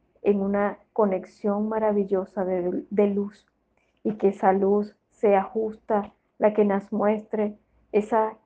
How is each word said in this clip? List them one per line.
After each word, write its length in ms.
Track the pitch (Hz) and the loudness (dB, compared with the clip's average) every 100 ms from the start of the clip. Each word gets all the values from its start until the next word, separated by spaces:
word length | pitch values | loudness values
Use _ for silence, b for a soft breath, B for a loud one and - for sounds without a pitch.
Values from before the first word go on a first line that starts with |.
| _ _ | _ _
en 180 | - 202 | 0 2
una 380 | 196 202 202 202 _ | 0 0 -2 -4 _
conexión 720 | - 208 185 - _ 208 202 214 | 0 0 0 -6 _ -2 -2 -2
maravillosa 800 | 220 214 208 196 196 190 - 185 | -2 0 0 0 -2 -2 -6 -4
de, 400 | 185 180 196 - | -2 -2 -4 -4
de 180 | 202 202 | 0 2
luz 380 | 202 202 - _ _ _ _ _ _ | 0 -4 -8 _ _ _ _ _ _
y 120 | 220 | -8
que 140 | 214 196 | 0 0
esa 260 | 196 196 | 2 0
luz 420 | 196 196 208 208 - _ | 2 2 0 -2 -10 _
sea 320 | _ 214 196 | _ 2 2
justa 720 | 196 220 220 214 - 208 202 _ _ - | 0 -4 -6 -6 -4 -2 -4 _ _ -2
la 160 | 214 | 0
que 100 | 214 | 2
nos 260 | 208 196 196 | 2 0 -4
muestre 680 | 202 202 214 - 220 208 208 _ _ _ | -2 0 -2 -4 -4 -4 -8 _ _ _
esa 460 | 208 214 226 220 220 | -2 0 0 0 -4